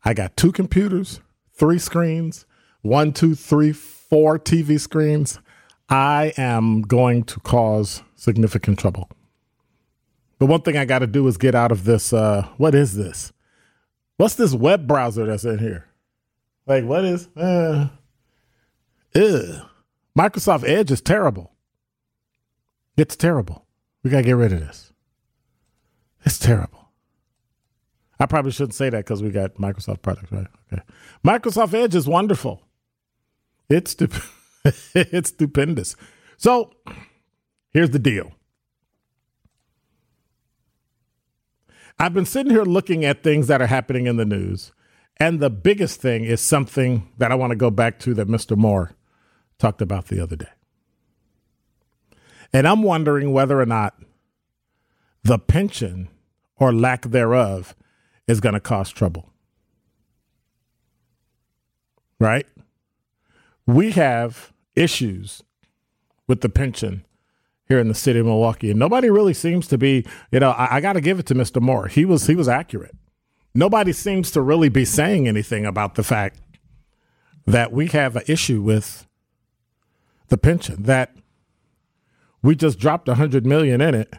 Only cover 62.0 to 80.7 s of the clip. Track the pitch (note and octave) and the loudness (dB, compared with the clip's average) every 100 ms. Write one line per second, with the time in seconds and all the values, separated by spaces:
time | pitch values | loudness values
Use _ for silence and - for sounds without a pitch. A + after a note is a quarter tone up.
62 | _ _ A2 A#2+ - _ _ _ _ _ | _ _ 0 0 -4 _ _ _ _ _
63 | _ _ _ _ _ _ - B2 G#3+ F3+ | _ _ _ _ _ _ 2 2 2 2
64 | D3 A#2 A#2 A#2 - _ _ - E3 - | 2 0 -4 -8 -20 _ _ -2 0 0
65 | A#2 F#2 F#2+ - _ _ _ _ _ _ | -4 -6 -12 -20 _ _ _ _ _ _
66 | _ _ - B2 A#2 - C3+ G#2 G#2+ F#2 | _ _ -4 -2 0 0 -2 -6 -8 -8
67 | - _ _ _ _ _ _ C3 A2+ G#2+ | -14 _ _ _ _ _ _ 2 2 0
68 | - A#2 A#2 A2 A2+ A2 A2 G#2 C#3+ B3 | 0 0 2 2 0 -2 -2 0 2 2
69 | B3+ G3+ G#3 D3 E3+ F3 - C3 C3+ C3+ | 4 4 2 0 -2 -2 -2 0 2 0
70 | A2+ - - B2+ C3+ A#2+ B2 C3 F3+ F#3+ | -2 -14 -4 2 2 2 0 0 0 -2
71 | D3+ F#3 - B2+ - C3 B2 A#2+ F#2+ - | -2 -2 -2 -2 0 0 0 0 0 0
72 | F3+ E3 - E3+ C3+ B2 E3 G2 - - | 2 2 2 0 0 -2 -4 -12 -14 -20
73 | _ _ _ _ _ A#2 F3+ A3 F#3+ D#3+ | _ _ _ _ _ 0 2 2 0 -2
74 | G#3 F#3+ F3 D#3+ C3 D#3+ D#3 B2 B2+ - | -4 -4 -2 -2 0 2 2 2 0 0
75 | D#3 G3+ B2+ G#2+ G#2 A2 G#2 G2 G#2 - | 0 0 0 -2 -4 -4 -4 -4 -4 -4
76 | G#2 A2 G2 - - _ _ _ _ _ | -2 -2 -2 -8 -20 _ _ _ _ _
77 | _ _ _ _ - A2+ A2+ A#2 D#3+ D3+ | _ _ _ _ 0 0 0 -2 -2 0
78 | C3+ A#2 - D#3+ - A#2 G2+ G#2+ - - | -2 -4 -4 -4 0 -2 0 0 -2 -16
79 | _ _ _ _ _ _ _ _ _ _ | _ _ _ _ _ _ _ _ _ _
80 | _ _ _ A#2 - F3 - | _ _ _ 2 2 2 -4